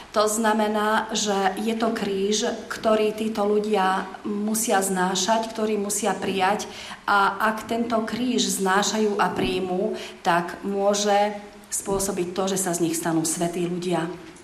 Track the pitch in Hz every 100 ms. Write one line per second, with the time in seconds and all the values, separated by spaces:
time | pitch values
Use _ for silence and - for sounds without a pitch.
0 | - 220 214 220 220 220 214 214 214 220
1 | 220 214 202 196 190 190 220 220 226 -
2 | 202 196 196 214 233 - - - 226 220
3 | 214 208 220 220 208 208 208 208 190 190
4 | 190 - 220 208 208 220 - 196 190 185
5 | 180 190 - 226 226 - 220 208 202 -
6 | 214 185 196 190 185 208 - - - -
7 | - 202 196 196 220 220 - 233 233 220
8 | 220 226 254 220 190 190 190 190 202 220
9 | 214 202 180 180 185 185 185 180 214 -
10 | - - 190 175 175 - 196 196 202 202
11 | 208 202 208 202 - - - - - 196
12 | 196 185 175 - 190 190 185 170 165 156
13 | 175 160 165 - 170 180 170 175 180 170
14 | 165 - - -